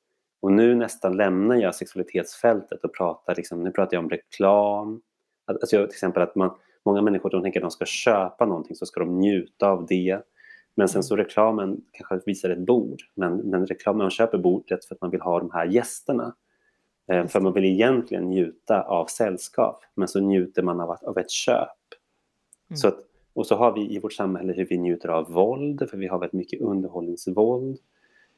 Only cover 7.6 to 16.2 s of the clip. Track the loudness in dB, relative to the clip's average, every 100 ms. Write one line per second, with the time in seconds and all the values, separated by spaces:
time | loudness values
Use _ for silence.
7.6 | -4 -6 -6 -2 2 2 2 0 0 -2
8.6 | -6 -12 -8 -4 -2 2 2 2 -2 0
9.6 | 2 2 0 0 0 -2 -6 _ -20 -20
10.6 | _ 0 2 2 0 0 0 2 2 2
11.6 | -2 -6 -10 -16 -6 -6 -4 -4 -2 -2
12.6 | 2 2 2 -6 -12 -4 -2 -2 -2 0
13.6 | -2 -2 0 0 0 2 2 2 2 0
14.6 | -2 -6 -6 -10 -6 -4 -2 -2 -2 -4
15.6 | 0 0 0 -6 -4 -4